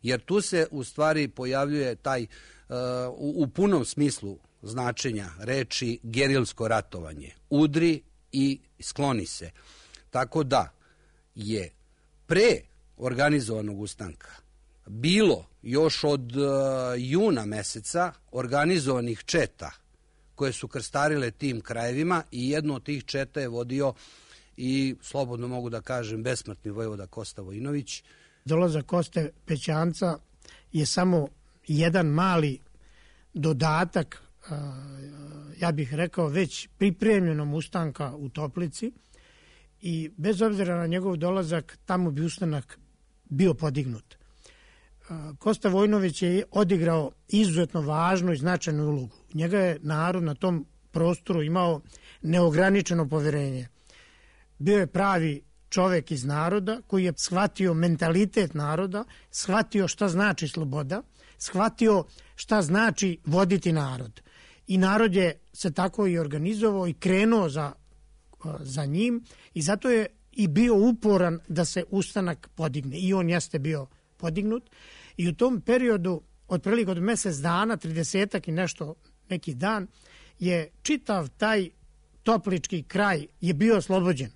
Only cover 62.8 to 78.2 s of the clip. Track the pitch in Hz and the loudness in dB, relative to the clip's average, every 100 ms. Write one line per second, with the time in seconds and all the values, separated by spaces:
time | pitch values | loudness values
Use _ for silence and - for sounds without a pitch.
62.8 | 226 170 196 165 - 170 190 185 180 160 | 4 2 -2 -2 0 2 4 2 2 0
63.8 | 139 127 120 - _ - - - - 190 | -2 -6 -10 -16 _ -20 -20 -20 -2 2
64.8 | 190 208 226 185 180 151 - - 185 147 | 4 4 4 4 2 -2 -16 -6 -4 0
65.8 | 185 - 202 170 151 147 160 220 220 196 | -2 0 0 0 -2 -2 -2 0 0 2
66.8 | 175 - 180 185 220 233 175 139 143 - | -2 -2 0 2 4 4 2 -2 -6 -8
67.8 | _ - _ - _ - 160 151 139 131 | _ -20 _ -20 _ -14 -10 -10 -8 -6
68.8 | 143 156 233 233 233 - - - 147 202 | -2 0 0 -2 -6 -20 -12 -4 -2 0
69.8 | 254 233 208 _ _ - 202 147 240 214 | 2 2 0 _ _ -2 2 4 6 6
70.8 | 220 226 214 196 175 170 - 160 165 - | 6 4 4 4 4 0 -4 -2 0 -2
71.8 | - 196 190 - 180 151 - - 160 135 | -2 -2 0 -2 -2 -4 -10 -6 -4 -4
72.8 | 135 147 185 190 170 175 - 160 139 151 | -6 -4 0 2 2 0 0 -4 -4 -4
73.8 | 131 _ _ _ 170 160 208 233 - _ | -8 _ _ _ -4 -2 -2 -2 -6 _
74.8 | - - - - 175 160 247 240 - 247 | -20 -20 -20 -4 -2 2 2 2 2 2
75.8 | 254 208 175 165 - _ - 180 - 233 | 4 2 0 -4 -8 _ -4 -4 0 2
76.8 | 196 175 190 233 196 147 151 175 214 214 | 2 0 0 0 -2 -2 0 0 0 -2
77.8 | 160 160 160 190 | -4 -4 -2 0